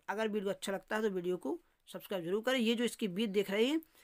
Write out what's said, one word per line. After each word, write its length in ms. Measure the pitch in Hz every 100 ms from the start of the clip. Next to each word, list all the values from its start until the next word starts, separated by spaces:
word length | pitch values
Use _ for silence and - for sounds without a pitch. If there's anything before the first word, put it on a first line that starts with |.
| -
अगर 200 | 202 220
वीडियो 220 | 208 196
अच्छा 220 | 185 -
लगता 240 | 190 - 214
है 60 |
तो 80 | 220
वीडियो 260 | 185 175 180
को 200 | 269 339 - _ -
सब्सक्राइब 360 | 185 - 196
जरूर 180 | 165 202
करें। 160 | 226 262
ये 160 | 226
जो 100 | 233
इसके 240 | 233 - 214
बीज 200 | 175 226
देख 200 | 196 196
रहे 140 | 202
हैं, 160 | 240 320 - _